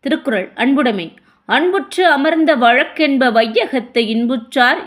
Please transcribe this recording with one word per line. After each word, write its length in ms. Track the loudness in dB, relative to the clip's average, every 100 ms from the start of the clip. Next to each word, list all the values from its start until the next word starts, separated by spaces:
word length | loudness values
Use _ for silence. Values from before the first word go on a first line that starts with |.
திருக்குறள், 520 | -2 -4 -2 -4 -4
அன்புடைமை. 600 | -4 0 2 0 -2 -6 -14 _ _ -4
"அன்புற்று 600 | 0 0 -2 -4 0 2
அமர்ந்த 500 | 2 0 0 2 4
வழக்கென்ப 720 | 4 2 0 -2 0 2 2
வையகத்தை 680 | 2 0 0 -2 -6 -4 -4
இன்புற்றார் 800 | -2 -2 -2 -4 -4 0 0 0